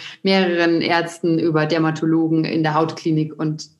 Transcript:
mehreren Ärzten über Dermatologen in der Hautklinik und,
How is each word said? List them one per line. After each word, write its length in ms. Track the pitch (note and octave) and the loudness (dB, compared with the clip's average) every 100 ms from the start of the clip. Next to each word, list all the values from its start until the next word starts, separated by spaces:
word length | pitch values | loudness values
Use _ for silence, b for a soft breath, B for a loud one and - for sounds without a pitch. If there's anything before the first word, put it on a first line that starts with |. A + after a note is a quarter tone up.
| B B | B B
mehreren 560 | F#3+ F#3+ F3+ E3+ E3+ E3 | 0 2 2 2 2 2
Ärzten 560 | - E3+ E3 - E3+ E3 | 2 0 -2 -4 -2 0
über 280 | E3+ D#3 D3+ | 2 0 0
Dermatologen 800 | E3 D#3+ D#3 D#3+ D#3+ D#3+ D#3+ D#3+ | 2 0 0 0 2 2 0 0
in 180 | D#3+ | 0
der 120 | D#3 D3+ | 0 0
Hautklinik 600 | D#3+ - E3 D#3 D#3 D#3 | 0 -2 -2 -2 -2 -4
und, 300 | D#3 D#3 - | -6 -6 -10